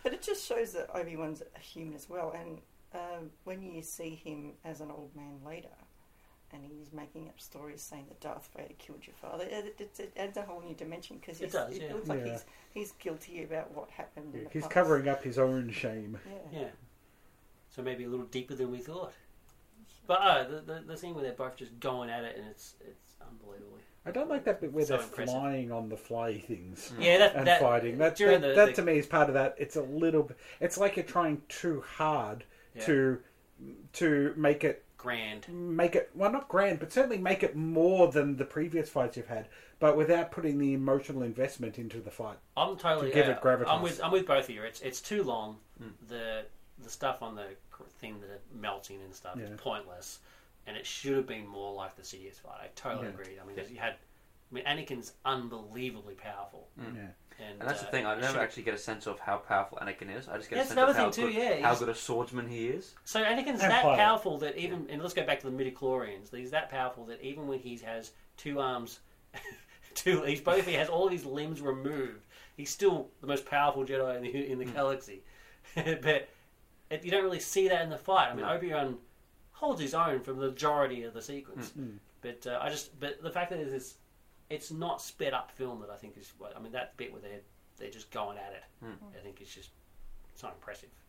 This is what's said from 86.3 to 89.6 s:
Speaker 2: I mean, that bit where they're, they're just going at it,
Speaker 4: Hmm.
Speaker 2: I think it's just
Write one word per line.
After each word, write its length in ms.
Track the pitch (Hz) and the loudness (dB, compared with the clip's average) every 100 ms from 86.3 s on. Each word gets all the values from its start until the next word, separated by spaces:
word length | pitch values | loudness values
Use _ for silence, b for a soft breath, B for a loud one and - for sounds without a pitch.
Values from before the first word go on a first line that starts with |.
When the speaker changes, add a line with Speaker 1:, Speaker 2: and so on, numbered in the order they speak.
| - 104 107 | -16 -16 -14
Speaker 2:
I 40 | |
mean, 120 | 110 | -10
that 240 | 123 - - | -8 -8 -10
bit 160 | 120 | -12
where 80 | 107 | -12
they're, 200 | 104 101 - _ _ - | -14 -16 -18 _ _ -16
they're 120 | 110 | -16
just 200 | 110 - | -14 -10
going 280 | 117 104 101 | -8 -6 -8
at 140 | 98 | -12
it, 100 | 98 - _ | -14 -18 _
Speaker 4:
Hmm. 120 | 117 98 104 101 | -16 -16 -18 -18
Speaker 2:
I 40 | |
think 180 | 101 95 | -18 -18
it's 140 | 98 | -20
just 160 | - | -18